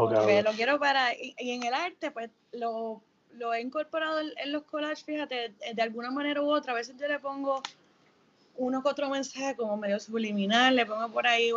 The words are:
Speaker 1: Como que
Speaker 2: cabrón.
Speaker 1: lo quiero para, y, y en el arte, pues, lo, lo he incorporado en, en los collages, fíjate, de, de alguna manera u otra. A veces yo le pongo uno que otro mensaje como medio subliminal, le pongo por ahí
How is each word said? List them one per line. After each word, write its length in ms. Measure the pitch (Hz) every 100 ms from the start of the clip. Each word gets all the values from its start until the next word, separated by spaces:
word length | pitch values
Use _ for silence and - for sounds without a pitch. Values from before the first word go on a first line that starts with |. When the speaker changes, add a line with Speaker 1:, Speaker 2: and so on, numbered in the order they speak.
| 113
Speaker 1:
Como 20 |
que 60 | 113
Speaker 2:
cabrón. 280 | 107 104
Speaker 1:
lo 100 | 214
quiero 260 | 214 240 285
para, 340 | 285 269 247
y, 220 | - 262 -
y 140 | 247
en 120 | 247
el 100 | 240
arte, 360 | 262 349 349 311
pues, 200 | 233 226 _ _
lo, 480 | 240 233 226 226 214 _ _ _ 233
lo 160 | 233
he 80 | 233
incorporado 600 | 247 302 302 320 311 311
en, 80 | 311 -
en 140 | 277
los 100 | 294
collages, 400 | 294 302 302 302
fíjate, 320 | - 302 294 254 233 202
de, 140 | - 220
de 60 |
alguna 260 | 226 226 240
manera 320 | 269 285 285
u 80 | 294
otra. 220 | 302 294
A 20 | 233
veces 200 | 233 254
yo 80 | 285
le 120 | 294
pongo 420 | 277 277 277 269 262 - _ _ _ _ _ _ _ -
uno 260 | 254 262
que 80 | 277
otro 180 | 277 277
mensaje 460 | 277 277 254 269 262
como 220 | 220 208
medio 220 | 208 202
subliminal, 760 | 220 226 220 208 196 233 254 254
le 100 | 233
pongo 200 | 214 226
por 180 | 226 240
ahí 240 | 233 233